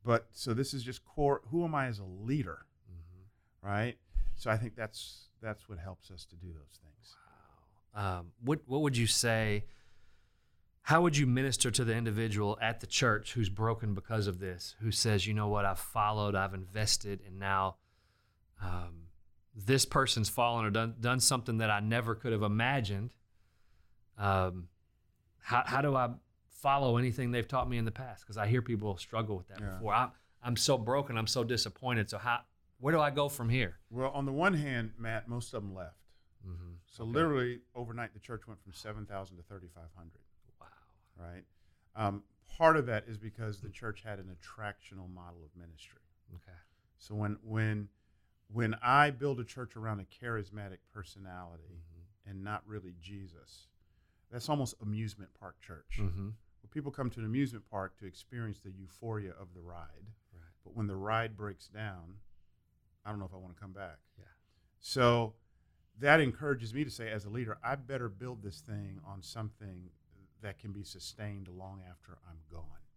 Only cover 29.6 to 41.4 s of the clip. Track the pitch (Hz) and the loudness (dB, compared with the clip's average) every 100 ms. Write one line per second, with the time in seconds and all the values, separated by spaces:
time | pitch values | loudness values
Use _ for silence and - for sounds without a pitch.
29.6 | 101 92 - 107 123 - _ _ 123 117 | -6 -4 2 4 2 -2 _ _ -2 2
30.6 | - 135 113 135 139 117 113 131 113 123 | 4 4 4 2 2 -2 0 0 2 2
31.6 | 110 - 127 120 104 104 120 120 - _ | 0 -2 0 2 2 -2 -2 -2 -4 _
32.6 | _ _ 127 160 147 139 143 143 117 127 | _ _ 2 4 4 4 0 2 2 4
33.6 | 101 - - 117 131 139 139 135 185 175 | 2 -2 -10 -2 -2 0 -2 2 4 4
34.6 | 147 123 110 107 117 113 117 120 - 120 | 2 0 -2 -4 -4 -4 -4 -6 -4 -6
35.6 | 101 95 82 - - _ _ _ 98 87 | -6 -8 -10 -14 -20 _ _ _ -12 -10
36.6 | 87 85 _ - 113 131 160 143 123 120 | -12 -16 _ -10 -2 2 4 4 0 -2
37.6 | _ 123 117 113 117 107 - 113 - 101 | _ -12 -8 -6 -8 -10 -10 -12 -10 -18
38.6 | 95 90 110 107 101 101 95 90 82 98 | -16 -14 -10 -10 -8 -8 -10 -14 -16 -16
39.6 | 90 85 82 92 85 - _ _ - _ | -16 -18 -20 -18 -20 -20 _ _ -20 _
40.6 | - - _ _ _ - 87 87 | -20 -20 _ _ _ -18 -14 -14